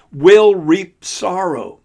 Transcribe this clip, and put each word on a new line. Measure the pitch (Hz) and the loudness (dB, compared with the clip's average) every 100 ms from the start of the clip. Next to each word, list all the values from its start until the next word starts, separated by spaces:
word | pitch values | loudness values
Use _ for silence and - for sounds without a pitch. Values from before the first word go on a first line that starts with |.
| _ | _
will | 139 165 214 214 190 | 0 4 6 4 0
reap | 156 180 175 _ - | -2 -2 -4 _ -16
sorrow." | - 190 185 185 123 98 - | -10 -8 -6 -6 -8 -12 -18